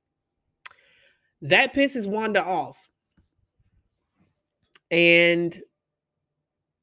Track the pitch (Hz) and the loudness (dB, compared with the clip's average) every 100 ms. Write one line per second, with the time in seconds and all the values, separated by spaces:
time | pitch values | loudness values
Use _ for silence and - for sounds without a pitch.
0 | _ _ _ _ _ _ - _ _ _ | _ _ _ _ _ _ -20 _ _ _
1 | _ _ _ _ 143 190 269 277 277 269 | _ _ _ _ 0 0 2 0 -2 -2
2 | 202 214 220 202 165 170 127 - _ _ | -8 -6 -4 -4 -4 -6 -8 -14 _ _
3 | _ _ _ _ _ _ _ _ _ _ | _ _ _ _ _ _ _ _ _ _
4 | _ _ _ _ _ _ _ _ - 170 | _ _ _ _ _ _ _ _ -4 2
5 | 170 170 170 170 170 - - _ _ _ | 4 6 4 2 -2 -8 -20 _ _ _
6 | _ _ _ _ _ _ _ _ | _ _ _ _ _ _ _ _